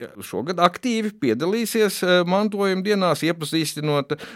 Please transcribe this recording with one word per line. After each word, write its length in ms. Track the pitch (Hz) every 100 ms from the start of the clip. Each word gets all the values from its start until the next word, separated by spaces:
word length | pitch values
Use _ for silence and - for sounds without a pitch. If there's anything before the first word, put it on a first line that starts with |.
| - -
šogad 400 | - 92 143 180
aktīvi 540 | 175 - 254 220 214 214
piedalīsies, 840 | 127 113 165 226 220 226 208 -
eh, 200 | 180 180 175
mantojuma 560 | 190 214 202 196 185
dienās, 400 | 190 208 180 143
iepazīstinot 920 | 156 170 151 165 151 151 151 147 143 147 -